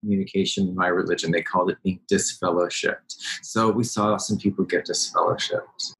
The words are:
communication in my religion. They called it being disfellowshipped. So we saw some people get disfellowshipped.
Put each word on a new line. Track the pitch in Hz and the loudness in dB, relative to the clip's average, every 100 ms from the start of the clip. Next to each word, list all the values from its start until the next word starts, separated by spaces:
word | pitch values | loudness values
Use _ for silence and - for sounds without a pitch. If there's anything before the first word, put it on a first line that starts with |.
communication | 104 98 92 98 95 - 95 | 0 0 0 0 0 0 0
in | 92 | 2
my | 90 | 2
religion. | 90 87 87 82 | 2 0 0 0
They | 85 | 0
called | - 92 90 | 0 0 0
it | 98 | 0
being | 95 92 - | -2 -4 0
disfellowshipped. | 98 - - 90 87 87 - - - - - - - | 0 0 -2 0 2 0 -2 -4 -4 -10 -12 -10 -10
So | - 110 113 | -4 2 2
we | 107 | 2
saw | 117 - 104 101 | 0 0 2 2
some | - 104 | 0 0
people | 101 95 | 0 0
get | 90 87 - | 0 0 0
disfellowshipped. | 85 - 82 87 87 - 87 - - - | -4 -2 0 0 0 -2 -4 -6 -10 -10